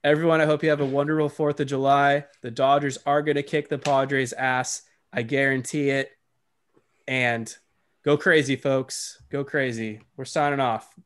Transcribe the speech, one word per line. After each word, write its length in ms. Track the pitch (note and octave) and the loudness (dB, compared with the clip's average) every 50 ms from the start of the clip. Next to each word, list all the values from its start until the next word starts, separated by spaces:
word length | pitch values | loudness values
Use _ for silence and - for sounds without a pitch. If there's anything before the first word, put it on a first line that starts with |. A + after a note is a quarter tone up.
everyone. 380 | - D3 D3+ D3+ E3 E3 D#3+ D#3+ | 4 2 2 4 4 2 4 4
I 60 | D#3 | 4
hope 180 | D3+ D3+ C#3+ D#3+ | 2 2 2 2
you 60 | D#3 | 0
have 100 | D3+ C#3+ | 2 2
a 40 | C#3+ | 0
wonderful 440 | C3+ C3 C#3 C#3+ D3+ D#3 D#3 D3+ C#3+ | 0 0 0 0 0 0 0 0 -2
fourth 320 | - - D#3 D3 D3 - | -2 -2 -2 -2 0 -2
of 80 | D3 C3 | -4 -4
July. 560 | C#3 C3 C3+ C#3 C#3 C#3+ C#3 C#3+ C#3+ D3 D3 _ _ _ | -2 0 2 4 4 6 6 4 2 2 -2 _ _ _
The 80 | - B2 | -14 -12
Dodgers 480 | A#2 - C3 C3+ C#3 D3 D3 C#3 B2+ - _ | -2 0 4 4 4 4 2 -2 -6 -4 _
are 160 | C#3+ C#3+ D3 | 0 0 2
gonna 220 | D3 D3+ C#3+ C#3+ C#3 | 2 0 -2 -2 -2
kick 240 | C#3+ - D3+ D3 - | -2 -4 -4 -2 -4
the 100 | D3+ C3+ | -8 -4
Padres' 540 | - D3 C#3 C3+ C3+ C#3 C#3 C3+ C3 B2 | 0 2 2 2 2 0 0 -2 -2 -2
ass. 500 | - - C3 C3 B2+ B2+ B2+ - - - _ _ _ _ _ _ | -4 -4 -2 -2 0 -2 -2 -4 -8 -10 _ _ _ _ _ _
I 100 | - B2+ | -6 -6
guarantee 680 | A#2+ A2+ C#3 C3+ C#3 C3+ C3+ C3 B2 - - D3+ C#3+ C#3 | -4 -2 0 0 0 0 0 -2 -4 -6 -4 -2 0 0
it. 200 | C3+ C3+ C3 - _ _ _ _ _ _ _ _ _ _ _ _ _ _ _ _ _ _ _ | 0 -2 -4 -6 _ _ _ _ _ _ _ _ _ _ _ _ _ _ _ _ _ _ _
And 480 | - C3 C3 B2 A#2+ A#2 A#2 A2+ - - - _ _ _ _ _ _ _ _ _ | -4 -2 0 0 0 0 -2 -6 -10 -14 -20 _ _ _ _ _ _ _ _ _
go 120 | D3 D3 | 0 0
crazy, 400 | D3 - F#3+ E3 D#3 C#3 C3 C#3 | 2 4 4 4 4 4 2 -4
folks. 680 | - - C#3+ C3+ C3+ C3 - - - - - - _ - _ | -2 0 0 0 0 -2 -4 -10 -12 -12 -12 -16 _ -16 _
Go 140 | - C#3 C#3 | -8 -8 -8
crazy. 560 | C#3 - D3 C3+ B2+ A#2 A2+ A2+ A2 G#2+ A2 - _ _ | -4 -4 -2 -2 -2 -4 -6 -8 -8 -10 -12 -18 _ _
We're 80 | - C3 | -16 -14
signing 340 | - - D#3+ D3 C#3+ C#3+ C#3 | -6 -2 0 0 0 0 0
off. 340 | C3+ B2 A2+ G#2+ - - _ - _ | 0 0 0 -4 -6 -14 _ -20 _